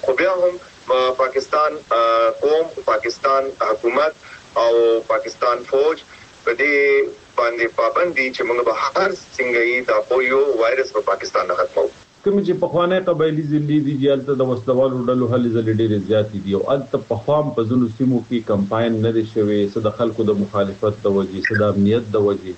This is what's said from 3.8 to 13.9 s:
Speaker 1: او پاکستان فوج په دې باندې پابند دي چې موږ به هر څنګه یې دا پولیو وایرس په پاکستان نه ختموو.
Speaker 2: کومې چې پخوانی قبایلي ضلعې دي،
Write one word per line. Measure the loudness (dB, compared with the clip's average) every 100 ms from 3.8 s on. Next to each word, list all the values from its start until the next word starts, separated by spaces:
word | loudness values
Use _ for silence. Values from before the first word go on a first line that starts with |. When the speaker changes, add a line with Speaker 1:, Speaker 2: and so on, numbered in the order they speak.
| 0 0 -2 -4 -20 -20 -8 0
Speaker 1:
او | 2 4 4 2 0
پاکستان | -4 -4 -4 -2 -2 0
فوج | 2 2 0 -8 -20 -20 -8 -4
په |
دې | 0 2 2 4 2 0 -6 -8 -2
باندې | -2 0 -4 0
پابند | 0 0 0 0
دي | -4 -4
چې | -2
موږ | 0 0
به | 0 -2
هر | 0 -2 -2 -10 -6
څنګه | -2 0 0
یې | -2 0
دا | -2 0
پولیو | 0 2 2 2 2
وایرس | 0 0 -2 -2
په | -2
پاکستان | -4 -2 -4 -2
نه | -2
ختموو. | -2 0 -2 -4 -20 _
Speaker 2:
کومې | 0 0 0
چې | 0
پخوانی | 0 0 2 0 0
قبایلي | 0 0 0 0
ضلعې | -2 2 0
دي، | 0